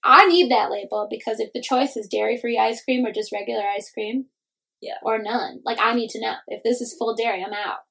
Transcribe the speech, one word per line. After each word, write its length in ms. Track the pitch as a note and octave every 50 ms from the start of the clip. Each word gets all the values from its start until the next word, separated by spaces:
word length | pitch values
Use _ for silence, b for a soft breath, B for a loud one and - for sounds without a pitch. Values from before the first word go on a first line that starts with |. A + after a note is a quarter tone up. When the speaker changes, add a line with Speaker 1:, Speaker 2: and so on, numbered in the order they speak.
Speaker 1:
I 220 | - - B3 D#4+ G4+
need 240 | F#4+ E4+ F4+ F4 A#3+
that 200 | B3 A#3 G#3 -
label 380 | - G#3 G3+ - G#3+ G#3+ G#3 G#3
because 300 | A3 A3 - A#3+ A3 A3
if 120 | A3 G#3+
the 80 | _ B3
choice 340 | A#3 - C4 B3+ C#4 C#4 -
is 140 | A3+ G#3 G3+
dairy-free 480 | - G#3+ G#3+ A3 A#3 A#3+ - A#3 A#3
ice 260 | A3 - A3 A#3+ -
cream 220 | - - B3+ B3+ B3
or 80 | A3
just 200 | G#3 G#3+ G#3+ -
regular 320 | - G3+ G3+ A3+ A#3 A3 G#3
ice 240 | G3+ G3+ G3+ G3+ -
cream, 340 | - - G#3+ G#3 A#3 C4 C4 _ _ _ _ _ _ _ _ _ _ _
Speaker 2:
Yeah. 160 | - - - -
Speaker 1:
or 160 | - A3 A3 A3
none, 420 | G#3+ G#3 A#3 A#3+ F#3 D3 B2+ B2+ _
like, 140 | - - -
I 120 | G#3 A#3 A#3+
need 140 | A#3+ A#3 A3
to 100 | - A3
know. 160 | A3 - - - - -
If 140 | - -
this 180 | _ A3+ B3 A#3+
is 140 | A#3+ A#3 -
full 200 | - A#3 A3 A3
dairy, 280 | G#3+ A3+ A#3 G3+ F#3 F3+
I'm 80 | G3
out. 280 | G#3 G#3 G#3 D#3+ G2+ - _ _